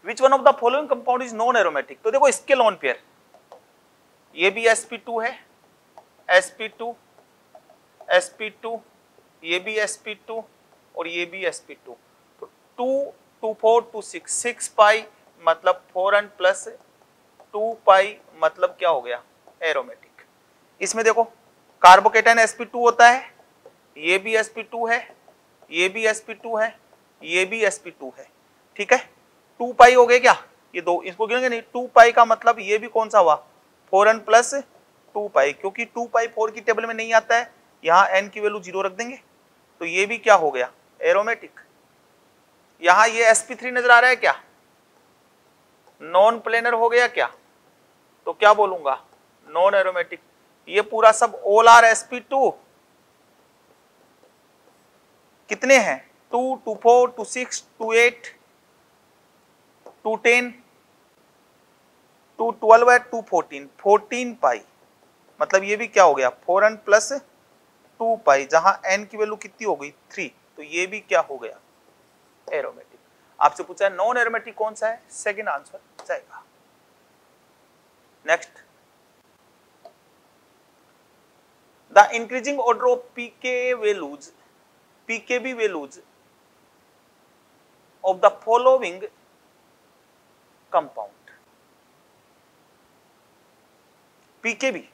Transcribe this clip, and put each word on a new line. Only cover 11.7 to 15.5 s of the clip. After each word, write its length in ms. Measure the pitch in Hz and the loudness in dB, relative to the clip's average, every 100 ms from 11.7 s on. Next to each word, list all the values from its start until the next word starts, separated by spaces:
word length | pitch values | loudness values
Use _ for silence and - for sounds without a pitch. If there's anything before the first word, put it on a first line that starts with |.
टू। 220 | 143 - 120 _ _ _ _ | -20 -20 -20 _ _ _ _
तो 60 | - _ _ - | -20 _ _ -6
टू, 340 | 254 269 277 - _ _ | -2 -2 -4 -12 _ _
टू 100 | 220 214 | -8 0
फ़ोर, 280 | 220 233 233 | 2 2 0
टू 100 | 220 | -16
सिक्स, 300 | - 175 - | -14 -18 -10
सिक्स 360 | - 240 233 - | -8 -8 -8 -10
पाई 360 | - 208 220 220 _ _ _ | 2 4 4 -4 _ _ _
मतलब 400 | 165 | -4